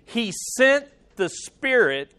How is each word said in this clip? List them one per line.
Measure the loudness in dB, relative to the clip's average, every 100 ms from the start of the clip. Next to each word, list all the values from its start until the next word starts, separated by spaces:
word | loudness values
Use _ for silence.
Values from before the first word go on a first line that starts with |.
| -8
He | -4 -4 -6 -8 2
sent | 4 4 0 _ _ -4
the | -4
Spirit | -4 -14 -8 0 2 2 0 -6